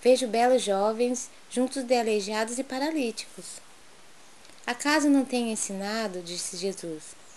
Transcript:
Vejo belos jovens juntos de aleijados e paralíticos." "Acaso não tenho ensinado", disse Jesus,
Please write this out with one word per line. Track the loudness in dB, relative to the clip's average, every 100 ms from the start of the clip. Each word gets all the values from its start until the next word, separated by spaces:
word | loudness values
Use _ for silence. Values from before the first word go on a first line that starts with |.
Vejo | 4 4 4
belos | 4 4 4
jovens | 4 2 2 2 0 0 -6 -16 -8
juntos | -2 -2 -2
de | 0
aleijados | 2 2 0 -2 -2 -2 -4
e |
paralíticos." | -6 -4 -2 -2 -4 -6 -12 -16 -16 -16 -20 -20 -20 -20 -20 -20 -20 -20 -20 -10
"Acaso | -8 -4 2 4 6
não | 4
tenho | 4 -2 -2
ensinado", | -4 -6 -6 -4 -4 -4 -6
disse | -8 -8 -8
Jesus, | -6 -6 -6 -10 -10 -14 -20 -20